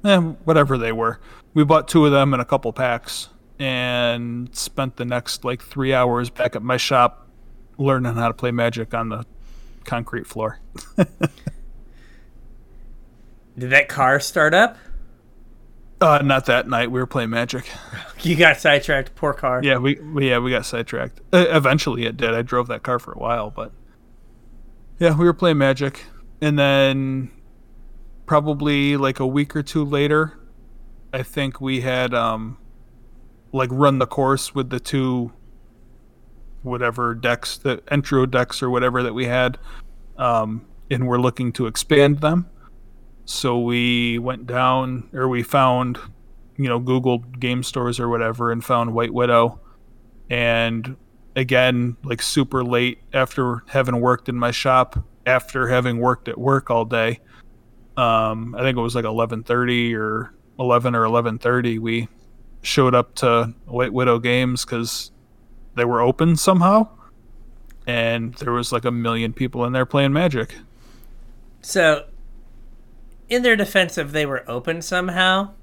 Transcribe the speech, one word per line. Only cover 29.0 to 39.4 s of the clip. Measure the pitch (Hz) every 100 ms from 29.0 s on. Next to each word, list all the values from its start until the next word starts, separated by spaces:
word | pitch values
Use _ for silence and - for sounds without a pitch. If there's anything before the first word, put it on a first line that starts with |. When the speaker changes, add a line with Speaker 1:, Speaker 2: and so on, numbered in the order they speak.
| 135 127
Speaker 1:
a | 131
week | 139 143 151
or |
two | 143 160 143
later, | 143 143 151 156 - - - - - - - -
I | 131
think | 127 - 135 -
we | 135 131
had, | 127 127 127
um, | 120 113 110 110 123 - - - - - - - - -
like, | 135 127
run | 127 143 135
the | 123
course | - 131 135 -
with | 139 127
the | 127
two | - 143 131 127 120 - - - - _ - - - _ - - - -
whatever | 127 123 120 117 120 117
decks, | 120 120 - -
the | 139 120 -
intro | 147 - 139 131
decks | 127 123 -
or | 127
whatever | 123 123 123
that | 123
we | 113 123
had, | 127